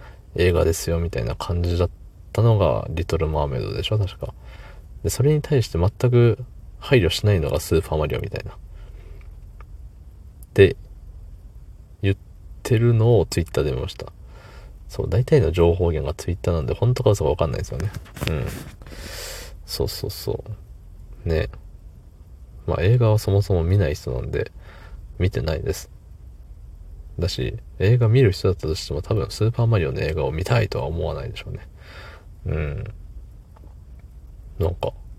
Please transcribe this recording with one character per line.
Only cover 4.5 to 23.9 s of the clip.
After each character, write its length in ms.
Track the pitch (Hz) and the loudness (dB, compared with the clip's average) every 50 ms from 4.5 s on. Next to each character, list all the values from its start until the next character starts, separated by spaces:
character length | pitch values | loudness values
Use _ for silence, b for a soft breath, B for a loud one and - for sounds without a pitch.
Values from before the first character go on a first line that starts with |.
| B B B B B B B B - - - | B B B B B B B B -12 -6 -4
で、 80 | 87 | -2
そ 140 | - - 120 | 0 2 4
れ 100 | 143 151 | 4 4
に 80 | 151 147 | 2 2
対 220 | - 151 131 113 | 2 2 2 2
し 60 | - | 2
て 60 | - | 0
全 140 | 82 85 104 - - - 123 | 2 2 2 2 2 2 4
く 300 | 123 120 120 117 104 - 123 - - - - - - - | 6 6 6 6 4 2 -2 -10 -16 -18 -18 -18 -16 -14
配 220 | - - - 120 | -2 2 4 6
慮 100 | 92 78 | 6 4
し 160 | - - - | 2 2 2
な 80 | 104 104 | 4 4
い 60 | 87 | 4
の 100 | 76 65 | 2 0
が 80 | 55 73 | -2 -2
ス 160 | - - - | 0 0 2
ー 80 | 80 - | 2 2
パ 140 | - 80 | 2 0
ー 20 | 76 | 0
マ 80 | 78 | 0
リ 100 | 73 69 | 0 -2
オ 40 | - | -4
み 100 | - - | -4 -6
た 100 | - - | -6 -8
い 40 | - | -8
な。 80 | - - | -10 -12
っ 20 | - - B B B B B B B B B B B B B - - - - - - - - - - - - - - - - - - - - - - - - - | -14 -16 B B B B B B B B B B B B B -18 -18 -18 -18 -18 -18 -18 -18 -16 -16 -16 -18 -18 -20 -20 -20 -20 -20 -20 -20 -20 -20 -18 0 6
て 220 | - 98 87 - - - - - - - - - - - - - - - - - - - - - - - - - - - | 8 8 8 6 2 -8 -16 -18 -18 -18 -18 -18 -16 -16 -18 -18 -18 -18 -20 -20 -20 -20 -20 -20 -20 -20 -20 -10 -2 0
言 120 | 101 98 | 0 0
っ 20 | - - - - - - - - - - | 0 -4 -12 -20 -20 -18 -18 -14 -10 -2
て 120 | - 123 | 2 2
る 180 | 110 117 120 117 | 4 6 6 6
の 260 | 110 107 117 120 104 | 6 6 6 6 6
を 60 | 82 | 4
Twitter 360 | - - - 85 - - - 71 | 4 2 0 -2 0 0 0 0
で 80 | 71 | 0
見 100 | 65 64 | 0 -2
ま 80 | - - | -4 -6
し 80 | - | -8
た。 160 | - - - - - B B B B B B B B B B B B - - | -10 -12 -14 -14 -16 B B B B B B B B B B B B -18 -10
そ 160 | - - - | -6 -6 -2
う、 40 | - | 0
大 160 | - 107 127 | 2 2 4
体 160 | - 160 143 | 6 6 6
の 120 | 95 78 82 | 6 4 6
情 200 | 90 85 85 85 | 6 6 6 6
報 180 | 87 90 85 | 4 2 2
源 140 | 82 76 67 | 2 0 -2
が 100 | 69 - | -4 -4
Twitter 360 | - - - 85 - - - | -4 -4 -4 -4 -2 0 0
な 120 | 87 80 71 | 0 0 0
ん 40 | |
で、 80 | 60 - | -2 -2
本 200 | - - 117 127 | 0 2 2 2
当 100 | - 123 | 2 4
か 60 | 117 | 4
嘘 140 | 104 - - | 4 4 4
か 60 | 71 | 2
分 60 | 76 | 2
か 100 | - 85 | 2 0
ん 40 | 78 62 | 0 0
な 60 | - | -2
い 0 | |
で 40 | - | -6
す 40 | - | -6
よ 80 | - 67 | -6 -4
ね。 140 | 85 104 - - - - - - - - | -4 -6 -6 -8 -12 -14 -12 -8 -4 -4
う 40 | - | -2
ん。 140 | 131 127 - - - - - - - B B B B B B B B B B B B B B B B - | -2 -4 -4 -8 -10 -12 -14 -16 -18 B B B B B B B B B B B B B B B B -12
そ 180 | - - - - | -8 -4 -2 -2
う 40 | 113 | -2
そ 200 | - - - - | -4 -6 -8 -8
う 20 | |
そ 340 | - - - - - - - - 110 - - - - - - - - - - - - - - | -8 -8 -6 -6 -6 -6 -6 -10 -12 -14 -14 -18 -20 -20 -20 -20 -20 -18 -18 -18 -16 -8 -4
う。 40 | 82 | 0
ね。 200 | 80 80 - - - - - - - - - - - - - - - - - - - - - - - - - | 0 0 0 -2 -6 -12 -16 -18 -20 -20 -20 -20 -20 -20 -20 -20 -20 -20 -20 -20 -20 -20 -20 -20 -20 -10 -6
ま 120 | - 82 - | -4 -2 2
あ、 40 | 82 | 4
映 160 | 98 117 123 | 4 4 6
画 140 | 120 110 107 | 6 6 4
は 60 | 107 | 4
そ 100 | - - | 4 2
も 100 | 98 101 | 2 2
そ 140 | 98 - 98 | 4 4 2
も 80 | 87 80 | 2 2
見 160 | 85 95 104 | 4 4 4
な 100 | 95 | 4
い 60 | 71 | 2